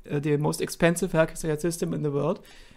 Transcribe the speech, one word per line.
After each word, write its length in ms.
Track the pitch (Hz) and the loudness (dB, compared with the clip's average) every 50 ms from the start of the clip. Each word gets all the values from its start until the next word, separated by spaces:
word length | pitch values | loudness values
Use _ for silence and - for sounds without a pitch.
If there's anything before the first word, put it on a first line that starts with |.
| - - | -8 -6
uh, 120 | 147 147 | -4 -2
the 160 | 147 151 147 | 0 2 2
most 240 | 143 147 156 160 - | 2 2 0 -2 -2
expensive 520 | - - - - 170 170 170 170 196 180 | -4 -6 0 2 4 4 4 2 0 2
healthcare 480 | - 160 160 - - - - 160 151 151 | 2 2 2 2 0 -4 -4 -2 -2 -2
system 320 | - 170 165 - 185 165 | -2 -2 -2 -2 -4 -4
in 100 | 165 156 | -2 -2
the 100 | 147 147 | -2 -2
world. 320 | 139 143 143 156 - - - - - - - - - | 0 0 0 -2 -2 -4 -8 -16 -20 -20 -20 -14 -2